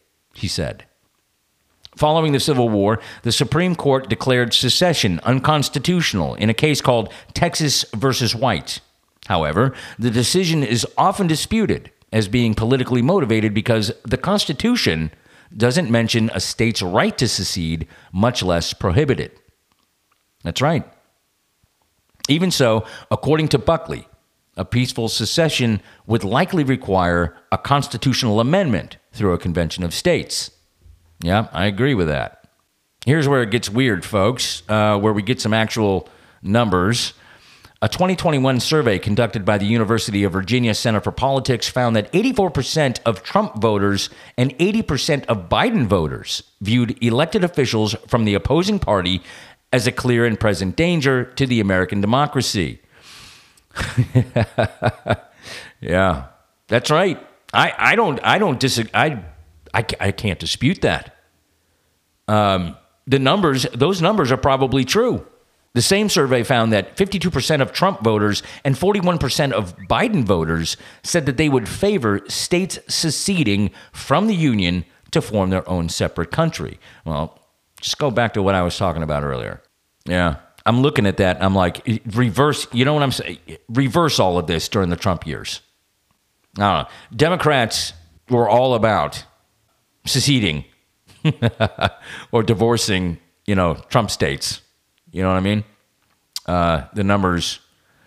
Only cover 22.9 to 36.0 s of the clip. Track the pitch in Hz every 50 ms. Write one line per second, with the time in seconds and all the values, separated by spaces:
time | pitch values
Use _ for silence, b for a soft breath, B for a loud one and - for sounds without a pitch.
22.9 | B B B B 110 - - - 151 160 160 147 - 135 - - 165 156 - -
23.9 | 73 62 - _ - _ _ _ _ _ _ _ _ - 95 - - 120 127 123
24.9 | - - 113 110 - - 113 104 - 160 165 156 - - 127 117 107 98 B B
25.9 | B B B - 110 113 98 95 107 131 185 175 - 175 143 131 135 - - -
26.9 | 95 92 90 87 87 87 87 82 B B B _ - - - - 117 143 135 -
27.9 | - 104 - 135 120 - - 113 104 107 117 131 160 196 196 151 107 80 - -
28.9 | - - _ _ - - 107 95 87 85 - 92 82 90 85 80 - - 90 85
29.9 | - - - 175 170 110 69 - - - - - _ _ _ _ _ _ _ -
30.9 | - _ _ _ _ _ - 85 92 107 113 - - 80 92 104 101 95 123 147
31.9 | 139 101 87 78 73 67 53 50 - _ _ _ _ _ _ _ _ _ _ _
32.9 | _ _ - 117 143 165 143 139 143 131 120 104 101 120 - - 101 120 135 127
33.9 | 104 87 80 - - 101 95 107 131 127 - - - - - - 107 107 107 107
34.9 | 107 101 101 110 107 101 101 98 127 - - 110 107 110 110 107 - 117 107 101
35.9 | 95 90